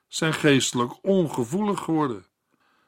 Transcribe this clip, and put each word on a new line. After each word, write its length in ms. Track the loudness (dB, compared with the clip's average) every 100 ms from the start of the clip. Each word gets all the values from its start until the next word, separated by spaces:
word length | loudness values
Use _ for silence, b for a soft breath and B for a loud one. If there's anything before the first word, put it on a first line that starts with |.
| _
zijn 260 | -4 -2
geestelijk 600 | 2 4 4 2 -2 -4 -4
ongevoelig 800 | 0 2 2 -2 -2 -2 -2 -2
geworden. 460 | -2 -2 -2 -4 -14 _ _ _ _ _